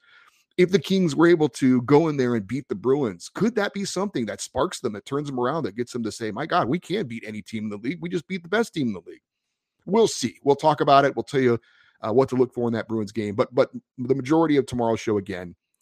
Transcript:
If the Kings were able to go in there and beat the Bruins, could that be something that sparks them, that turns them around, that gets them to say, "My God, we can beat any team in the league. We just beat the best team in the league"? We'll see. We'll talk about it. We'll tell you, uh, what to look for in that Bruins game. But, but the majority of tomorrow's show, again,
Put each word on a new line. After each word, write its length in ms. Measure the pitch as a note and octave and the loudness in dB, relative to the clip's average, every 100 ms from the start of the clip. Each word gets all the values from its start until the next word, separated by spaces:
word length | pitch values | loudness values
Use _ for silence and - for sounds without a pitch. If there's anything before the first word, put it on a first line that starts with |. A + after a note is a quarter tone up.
| _ _ _ _ _ - | _ _ _ _ _ 0
If 120 | F3+ | 2
the 80 | F#3+ | 2
Kings 380 | - F#3+ E3+ C#3 | 2 0 2 4
were 120 | E3+ | 4
able 200 | E3+ D3+ | 4 2
to 320 | - C3 B2+ | 2 2 4
go 260 | A#2+ D3 E3 | 6 4 4
in 100 | C#3+ | 0
there 160 | B2 | 0
and 120 | A#2 F#2+ | -2 -4
beat 220 | C3 - | -8 -6
the 60 | |
Bruins, 560 | G2+ A#2 C#3+ A#2 F2 - | -4 0 0 0 -4 -10
could 200 | - A3 | -2 -2
that 180 | A3+ G3 | 0 -2
be 140 | G3+ G3 | -4 -6
something 400 | F3+ G#3 D3 G#2+ | -4 -4 -4 -6
that 160 | G2+ | -6
sparks 380 | - B2+ C#3+ - | -6 -2 -2 -4
them, 120 | A#2+ | -6
that 140 | G2+ - | -8 -8
turns 220 | C#3 C#3+ | -6 -4
them 120 | B2+ | -2
around, 220 | B2 E3 | -2 -2
that 140 | A2 G#2+ | -4 -6
gets 160 | A#2+ | -6
them 100 | B2 | -6
to 100 | A2 | -6
say, 180 | - A2 | -6 -6
"My 140 | G#2 | -6
God, 240 | D#3 E3+ G#2+ | -2 0 0
we 100 | F3 | -2
can 280 | - G3+ C3+ | -4 -6 -6
beat 180 | A2+ G#2+ | -10 -10
any 140 | G#2+ | -12
team 240 | - A2 | -10 -8
in 60 | G#2+ | -6
the 80 | G2+ | -6
league. 240 | A#2+ E3+ | -8 -8
We 80 | F3 | -6
just 180 | F3+ - | -6 -6
beat 140 | F#3 | -10
the 80 | E3+ | -2
best 240 | G#3+ A3+ | -2 -2
team 140 | D#3+ B2 | -2 -4
in 40 | |
the 80 | F#2 - | -4 -12
league"? 160 | - _ _ _ _ _ _ | -20 _ _ _ _ _ _
We'll 240 | - A3 G#3+ | 0 2 2
see. 300 | - A2+ - | 0 -6 0
We'll 100 | C#3 | 0
talk 260 | C#3 D#3 D3+ | 2 2 2
about 240 | D3 C#3 | 6 6
it. 120 | C#3 A#2+ | 6 0
We'll 80 | |
tell 160 | - C#3 | -2 2
you, 180 | B2+ A#2 _ _ _ _ | 2 2 _ _ _ _
uh, 100 | A2 | 0
what 160 | A#2 C3 | 2 4
to 80 | B2+ | 2
look 180 | B2 | 0
for 140 | B2 A#2 | 0 -2
in 60 | |
that 120 | A2+ - | -2 -4
Bruins 240 | A2 G#2 | -4 -4
game. 240 | A2 G#2 | -6 -4
But, 180 | G#2 - | -2 0
but 180 | B2+ B2 B3 - - | 0 -2 -4 -16 -6
the 160 | B2 | -2
majority 420 | C3+ B2+ D#3+ D#3+ C#3+ | -2 0 2 4 2
of 80 | A#2+ | 0
tomorrow's 340 | B2 A2+ A2 | 0 0 0
show, 180 | - A#2 | 0 -2
again, 380 | F#2+ F2+ F2+ - _ _ | -2 -8 -10 -16 _ _